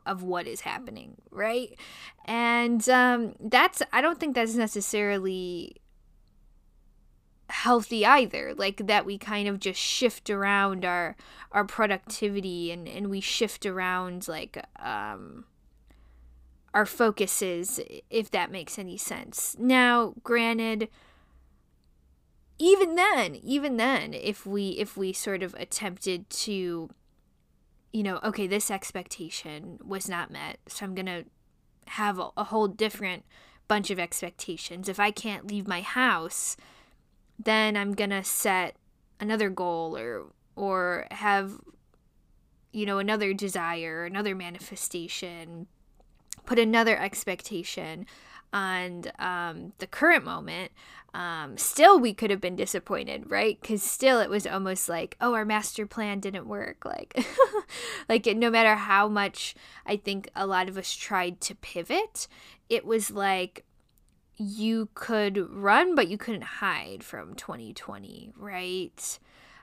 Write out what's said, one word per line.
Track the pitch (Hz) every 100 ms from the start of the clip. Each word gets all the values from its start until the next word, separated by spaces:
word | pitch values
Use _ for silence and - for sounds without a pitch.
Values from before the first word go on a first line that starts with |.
of | - 190
what | 180 180 170
is | -
happening," | - - 254 - - - -
right? | - 214 240 247 - - - - - -
And, | 233 233 240 240 233 226
um, | 254 247 240 226 -
that's, | 214 254 359 - -
I | 247
don't | 302 339
think | 311
that's | 247 226 226
necessarily | 214 208 - 214 208 202 190 185 180 175 - - _ _ _ _ _ _ _ _ _ _ _ _ _ _ _ _ -
healthy | - 233 240 214 226
either, | 208 285 226 147 - -
like, | 202 196 202
that | 208 196
we | 202
kind | - 208 202
of | 196
just | 190 -
shift | - - 247 - -
around | 202 196 202 196 185 185
our, | 175 170 - - - -
our | 202 196
productivity | - 214 190 - - 208 202 190 175 170
and, | 175 165
and | - 202
we | 196
shift | - - 214 -
around, | 202 185 185 185 185 180 180
like, | 160 180 - - -
um, | - 104 104 98 90 - - _ _ _ _ _ - - - - - _ _
our | 208 202
focuses, | - 233 208 190 - 190 175 185 - - 73 -
if | 226 208
that | 190 175
makes | 185 156 -
any | 185 185
sense. | - - - - - -
Now, | 247 262 247 240 226 -
granted, | - 233 226 226 226 220 220 - - _ _ _ _ _ _ _ _ _ _ _ _ _ _ -
even | 339 392 359 339
then, | 392 269 180 143
even | - 285 285 233
then, | 240 254 147
if | 151 - 202 190
we, | 202 196
if | - 202 -
we | 190
sort | 185 - 190
of | 185 -
attempted | - - 208 180 190 180 202
to, | - - 196 180 170 165 - _ _ _ _ _ _ _ _ _
you | 220
know, | 202 180
"Okay, | 214 208 190
this | 202 -
expectation | 196 - 190 180 - 165 - 165 151 175 -
was | 175 196 196
not | 175 160
met, | 139 151 - -
so | - 202
I'm | 185
gonna | 185 175 - _ _ _ _ _ -
have | - 208 185
a, | - -
a | 208
whole | 220 208
different | 208 220 - 196 180 - - - _ -
bunch | 208 202
of | 185
expectations. | 170 - 175 - - 160 - 175 196
If | 185
I | 208
can't | 208 226 196 -
leave | 208 190
my | 175
house, | 185 254 254 180 165 - - - - - _ _ _ _ _ -
then | 220 220 214 208
I'm | 202
gonna | 202 202 196
set | 185 - 208 185 180 - _ _ _ -
another | 208 220 202
goal | 185 180 170 165 151
or, | 117 107 73 _ _ -
or | 196 185 180 175 -
have, | 208 208 196 196 - - - _ _ _ _ _ _ _ _ _
you | 214 202
know, | 196
another | 202 214 202
desire, | 196 196 185 170 170 165 160 170
another | 196 208 190
manifestation, | 175 175 - 190 - 175 170 - 185 170 165 170 190 _ _ _ _ _ _ - -
put | 233
another | 226 226 226 214
expectation | 196 - - 180 - 185 180 - 160 160 196 - - - -
on, | 202 190 185 180 175 170 -
um, | 180 180 170 160 170 -
the | 185
current | - 311 320
moment." | 170 165 147 170 185 - - - - -
Um, | 175 165 143 110
still, | - - 339 392
we | 240 196
could | 220
have | 196
been | 180 180
disappointed, | 185 185 - 165 - - -
right? | 196 220 214
'Cause | - 214
still, | - - 262 247
it | 196
was | 208 196
almost | 196 190 185 -
like, | 170 - -
"Oh, | 240 226
our | 214
master | 214 208 - 208
plan | - 208 196
didn't | 196 190 214
work." | 208 - - -
Like, | - - - - - 508 427 -
<laughs> | - - - -
like, | 226 226
no | 214 233
matter | 226 220
how | 208 208 196 214
much | 208 196 - - - - - -
I | 208
think | 202 196 - -
a | 196
lot | 185 185
of | 190
us | 185 -
tried | - 196 180 175
to | -
pivot, | - - 175 170 320 427 - - - - - -
it | 233
was | - 226 208
like | 208 196 190 180 - - _ _ _ _ _ _ -
you | 202 214 220 226 214 -
could | - 220 208 196 175
run, | 196 196 214 359
but | 330 180
you | 208
couldn't | - 202 -
hide | - 196 156 78 98
from | - - 82 -
twenty | - - 113
twenty, | - - 101 101 - - -
right? | 202 185 180 185 175 - - - _ - - -